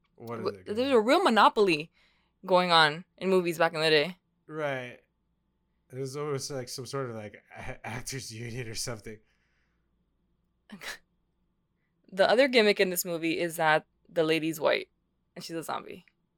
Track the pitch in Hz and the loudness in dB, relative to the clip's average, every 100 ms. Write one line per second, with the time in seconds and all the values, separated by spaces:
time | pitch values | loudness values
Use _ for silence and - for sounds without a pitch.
0 | _ _ 117 117 - - - 208 262 254 | _ _ -12 -8 -8 -8 -10 -4 4 4
1 | 214 311 370 214 247 226 202 156 165 _ | 6 4 4 6 6 6 2 0 -4 _
2 | _ _ _ _ 190 180 180 165 156 156 | _ _ _ _ 0 2 4 6 6 2
3 | - _ 185 185 170 165 165 170 160 156 | -12 _ 2 2 2 0 0 2 2 4
4 | 151 180 _ _ _ 156 147 131 123 120 | 2 -6 _ _ _ -8 -6 -6 -10 -16
5 | _ _ _ _ _ _ _ _ _ 127 | _ _ _ _ _ _ _ _ _ -10
6 | 135 135 147 139 - 143 120 - 120 139 | -10 -8 -6 -6 -6 -10 -10 -12 -10 -8
7 | 131 113 104 104 _ - 101 104 113 117 | -8 -10 -12 -16 _ -16 -14 -12 -12 -12
8 | - 135 - 110 120 117 113 107 - 117 | -10 -12 -12 -12 -12 -10 -10 -8 -8 -10
9 | 113 107 _ _ _ _ _ _ _ _ | -12 -18 _ _ _ _ _ _ _ _
10 | _ _ _ _ _ _ _ 190 - - | _ _ _ _ _ _ _ -18 -16 -16
11 | _ _ _ _ _ _ _ _ _ _ | _ _ _ _ _ _ _ _ _ _
12 | _ 190 190 208 277 247 208 202 185 175 | _ 0 2 4 4 4 4 4 0 -2
13 | 190 170 165 160 170 165 160 156 - _ | -6 -4 -2 -2 -4 0 2 2 0 _
14 | _ 170 160 160 156 160 139 113 - _ | _ -2 0 0 -2 -2 0 0 -4 _
15 | _ _ _ - - 165 147 123 - 185 | _ _ _ -18 -12 -12 -8 -10 -12 -20
16 | _ _ _ | _ _ _